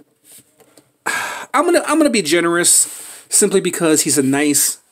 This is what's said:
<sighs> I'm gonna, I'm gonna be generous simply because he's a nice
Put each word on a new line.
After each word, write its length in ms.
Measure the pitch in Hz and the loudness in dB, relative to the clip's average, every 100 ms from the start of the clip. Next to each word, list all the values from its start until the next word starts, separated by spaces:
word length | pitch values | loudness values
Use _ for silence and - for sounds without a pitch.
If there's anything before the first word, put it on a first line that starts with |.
| _ _ _ - _ _ _ _ _ _ - | _ _ _ -20 _ _ _ _ _ _ -8
<sighs> 480 | - - - - | -6 -8 -12 -4
I'm 120 | 262 349 | 0 2
gonna, 180 | 339 - | 2 2
I'm 100 | 311 | 2
gonna 120 | 285 | 2
be 120 | 220 | 0
generous 500 | 147 170 170 170 165 - - - - - - | 0 0 2 2 2 2 0 -8 -20 -20 -4
simply 320 | - 202 98 | 0 2 2
because 400 | 175 - 165 147 | -2 0 0 2
he's 160 | 156 139 | 0 0
a 60 | |
nice 560 | 131 139 151 139 - - _ | 0 0 0 0 -4 -6 _